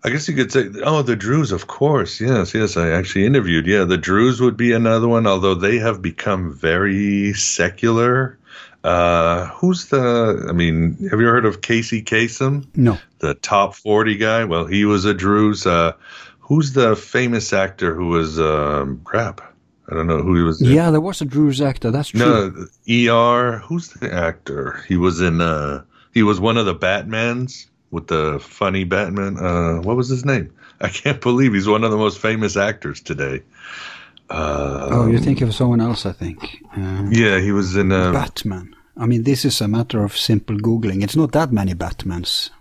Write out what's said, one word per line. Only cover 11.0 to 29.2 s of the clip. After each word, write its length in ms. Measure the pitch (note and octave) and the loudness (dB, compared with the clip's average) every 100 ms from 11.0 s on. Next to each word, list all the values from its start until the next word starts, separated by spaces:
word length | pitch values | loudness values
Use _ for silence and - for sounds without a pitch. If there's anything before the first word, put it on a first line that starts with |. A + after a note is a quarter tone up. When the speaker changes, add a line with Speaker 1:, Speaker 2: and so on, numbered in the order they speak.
| G2 | -4
Speaker 1:
have 80 | G#2+ | 2
you 60 | A#2 | 4
heard 200 | A#2+ A2 | 4 2
of 160 | G2 | -2
Casey 400 | - A#2 A2+ A2+ | -2 -2 -2 -6
Kasem? 640 | A2 A2 A#2 - C3+ C#3+ C3+ - | -2 0 0 -2 -2 -2 -4 2
Speaker 2:
No. 220 | B2 F#2+ - _ | 2 2 -6 _
Speaker 1:
The 120 | D#2 | -4
top 420 | C#2+ - G2+ G2 | -4 0 2 2
forty 400 | - G#2+ G#2+ A2 G2+ | -2 0 2 2 2
guy? 260 | A2 A2+ | 2 0
Well, 220 | A2 E2 D#2 | 0 -2 0
he 180 | G2 | 2
was 220 | G#2 G#2 G2+ | 2 2 2
a 80 | |
Druze. 500 | G2 F#2 G#2 G#2+ G#2 F#2+ | 0 2 4 2 2 0
Uh, 260 | E2+ E2 - - - - _ | 2 2 -2 -18 -20 -20 _
who's 360 | - D3 C#3+ | 0 0 2
the 200 | C3 A#2+ | 2 2
famous 600 | G#2+ - B2 B2 A#2 F#2+ | 2 -2 -2 0 -2 -2
actor 400 | G2+ F#2+ - F2+ | -2 -2 -2 -4
who 140 | D#2+ F2 | -2 0
was, 300 | E2+ D#2+ D#2 | 0 0 0
um, 640 | D#2 D2+ D2 D2 C2+ C2+ | 0 0 0 -2 -4 -8
crap? 360 | D2+ G#2+ A2+ - - _ _ _ - | -4 -4 -4 -8 -20 _ _ _ -10
I 40 | |
don't 120 | E2 E2 | -4 -2
know 140 | D#2+ | 0
who 160 | D#2 F2 | 2 2
he 60 | |
was 180 | E2+ D#2 | 2 2
in. 80 | B2 | 4
Speaker 2:
Yeah, 220 | D3 E3+ | 4 4
there 100 | D#3 | 2
was 220 | E3 G3 | 0 -6
a 20 | |
Druze 380 | D3 C3+ D3+ C3 | -4 0 2 2
actor. 280 | C#3+ B2+ A#2 | -2 -2 -2
That's 200 | B2+ D3 | -2 -2
true. 100 | A2 | 0
Speaker 1:
No, 460 | A#2+ A#2 G2 - F2 _ - | 2 2 0 -6 -16 _ -2
E 220 | A#2+ A#2+ | 2 4
R. 520 | A#2 A#2+ A#2+ B2 A2+ | 4 4 2 0 -4
Who's 280 | - E3+ E3 | -6 -8 -8
the 240 | - - | -10 -6
actor? 720 | F2+ E2 D#2+ - C#2 C2+ - - | -2 -2 -4 -10 -8 -6 -8 -2
He 120 | F2+ | 2
was 240 | F2 E2 | 2 2
in, 180 | F2+ E2 | 0 2
uh, 420 | E2+ D#2 D2 C#2 - _ _ | 0 0 -4 -6 -12 _ _
he 100 | - | 2
was 160 | G#2+ G2 | 2 2
one 180 | G#2 A#2 | 0 0
of 80 | G#2 | 0
the 80 | |
Batmans 960 | E2+ F2+ G2 E2 A2 A#2 A#2+ B2+ - - _ _ | 0 -2 -2 -4 -4 -4 -4 -6 -10 -20 _ _
with 180 | E2 - | -10 -4
the 300 | E2 D#2 C#2+ | -2 -2 -4
funny 440 | - - G2+ F#2+ | -10 -4 -2 -2
Batman. 540 | F#2 F#2 G2+ G2 | -2 -2 -2 -4